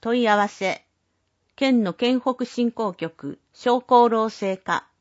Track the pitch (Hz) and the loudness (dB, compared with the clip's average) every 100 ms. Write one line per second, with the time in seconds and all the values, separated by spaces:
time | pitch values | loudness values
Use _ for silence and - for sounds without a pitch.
0 | 226 240 233 208 208 - 190 - _ _ | -2 0 2 2 0 -2 -6 -6 _ _
1 | _ _ _ _ _ - 269 247 202 170 | _ _ _ _ _ -4 0 2 0 -2
2 | 240 254 254 254 247 - 240 - 220 180 | 0 0 -2 -4 -6 -2 -4 -2 -6 -6
3 | 165 - 143 - _ _ 247 247 247 247 | -10 -10 -14 -14 _ _ 0 0 4 4
4 | 240 226 220 - 196 185 - 175 - _ | 6 2 -2 -4 -6 -6 -4 -6 -6 _